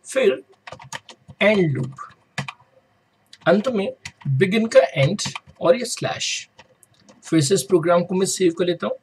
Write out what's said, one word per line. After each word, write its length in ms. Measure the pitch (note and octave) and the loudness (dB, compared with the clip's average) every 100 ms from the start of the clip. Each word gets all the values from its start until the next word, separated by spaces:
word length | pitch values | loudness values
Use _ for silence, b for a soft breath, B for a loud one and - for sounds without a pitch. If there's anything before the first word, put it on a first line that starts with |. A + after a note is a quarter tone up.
| - | -4
फिर 380 | C4 G#3+ F3 - _ - - - - - - - - | 0 0 0 -10 _ -20 -20 -18 -18 -18 -20 -20 0
एंड 300 | G#3 G#3+ E3 | 2 4 0
लूप, 240 | C3 C3+ C3+ - _ _ - - - _ _ _ _ _ _ _ - - | -2 -8 -12 -20 _ _ -14 -14 -16 _ _ _ _ _ _ _ -4 2
अंत 220 | G3 B3+ | 2 2
में 200 | A3 G3+ - - _ - | -4 -4 -8 -20 _ -4
बिगिन 380 | C3+ F#3+ G#3+ A3 C4 | 0 2 2 4 4
का 60 | - | 4
एंड 280 | - - G#3+ - - _ _ | 0 0 0 -8 -10 _ _
और 140 | - B3 | 0 0
ये 100 | A#3+ | -2
स्लैश। 640 | - - - - - - - - _ _ _ _ _ | -6 -8 -6 -8 -8 -12 -20 -20 _ _ _ _ _
फिर 180 | - D#3+ | -2 0
से 140 | C#3+ G3 | 2 0
इस 80 | |
प्रोग्राम 400 | - F3+ D#3+ F3 | 2 0 4 2
को 120 | F3 F#3 | 2 -2
मैं 100 | F#3+ | -2
सेव 260 | - F#3 E3 | 0 0 0
कर 60 | F3 | -2
लेता 220 | E3+ - | -2 -6
हूँ 100 | - | -8